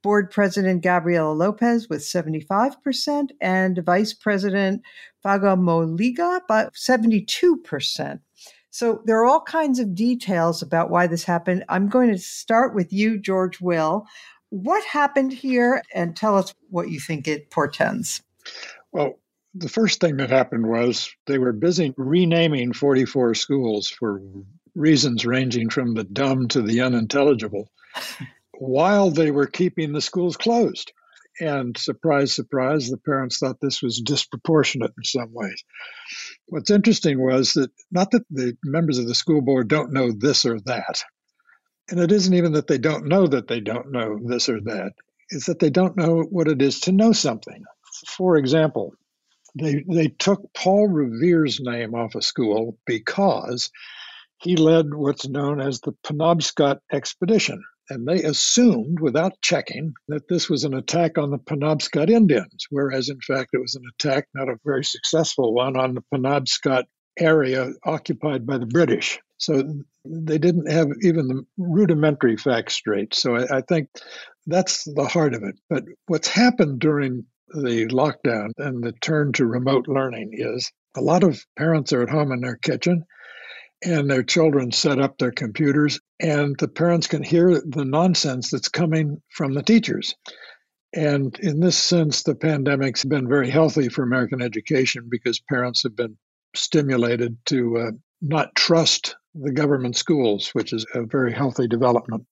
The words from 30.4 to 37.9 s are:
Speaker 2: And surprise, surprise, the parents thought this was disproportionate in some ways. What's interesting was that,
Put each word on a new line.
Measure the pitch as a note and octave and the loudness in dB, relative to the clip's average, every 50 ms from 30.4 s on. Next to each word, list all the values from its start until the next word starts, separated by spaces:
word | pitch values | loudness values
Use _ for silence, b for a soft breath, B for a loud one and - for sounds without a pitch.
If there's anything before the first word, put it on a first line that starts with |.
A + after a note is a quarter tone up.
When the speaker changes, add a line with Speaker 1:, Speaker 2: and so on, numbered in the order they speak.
| - A3+ A#3 A#3+ A3+ - - - - - b b b b b b b b _ - | -2 0 2 2 2 0 0 -6 -12 -14 b b b b b b b b _ -6
Speaker 2:
And | E3 D#3 C#3+ C#3 C3 A#2+ A#2 | -4 -4 -2 -2 -4 -6 -6
surprise, | - - - C#3 _ - E3 D3 C#3 C#3 B2+ | -6 -6 -6 -6 _ 0 2 2 2 2 0
surprise, | - - A#2+ _ - C3+ B2+ C3 D3+ D#3 B2+ A#2+ | 0 -4 -4 _ -2 -2 0 0 0 0 -2 -4
the | C3 A#2 | -6 -6
parents | _ D#3 C#3 C3+ C3 B2 - - | _ -2 -2 -2 -2 -4 -4 -4
thought | C#3+ B2+ G#2+ _ | -4 -4 -4 _
this | C#3 C#3 - - | -4 -4 -4 -2
was | - B2 A2+ A#2+ | -4 -4 -4 -4
disproportionate | A#2 - D3 C3 - _ - A2+ _ - D#3+ D3+ C3 - - C3 A2+ - _ | -4 -2 -2 -2 -4 _ -10 -6 _ 2 4 4 4 2 0 -2 -4 -6 _
in | - - | -8 -8
some | - - B2+ A#2+ A2+ A2+ | -4 -4 -4 -6 -6 -10
ways. | A#2 G#2+ F#2+ - - - B B B B B B B B B B B B B B B _ | -10 -10 -8 -10 -12 -18 B B B B B B B B B B B B B B B _
What's | - - D#3 - - | -10 -10 -6 0 4
interesting | G#3 G#3 G3 A#3 A3 - - E3 C#3 B2+ | 4 6 6 4 2 4 2 0 2 2
was | C3 C3 B2+ C3 C3+ - - | 2 2 4 2 2 2 2
that, | D#3+ C3+ - _ _ _ _ | 0 0 -2 _ _ _ _